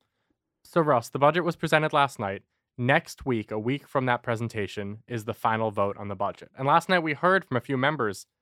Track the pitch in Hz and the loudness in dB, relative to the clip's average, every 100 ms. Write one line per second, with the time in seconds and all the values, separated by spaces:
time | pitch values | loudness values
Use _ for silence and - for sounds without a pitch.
0 | _ _ _ _ _ _ _ 175 151 123 | _ _ _ _ _ _ _ 0 4 2
1 | - 135 143 170 170 160 160 156 151 147 | 2 2 4 4 -2 -2 0 2 2 2
2 | 139 - 101 98 _ _ _ - 123 160 | 0 -2 -8 -8 _ _ _ -4 2 2
3 | - - 135 117 - 107 113 143 - 139 | 0 -10 -4 -4 -4 -6 -4 -6 -4 -2
4 | 127 120 127 113 117 110 95 107 101 107 | 0 -2 -2 -4 -4 -6 -6 -8 -10 -10
5 | - 117 110 - 113 110 110 101 101 101 | -10 -8 -6 -2 0 2 0 0 -2 -2
6 | 101 98 101 - - - 135 165 180 180 | -8 -6 -6 -6 -16 -6 2 2 2 -2
7 | 160 139 180 190 - 120 - 131 139 147 | -2 0 2 2 0 -4 -2 0 0 0
8 | 107 92 - _ | -4 -4 -14 _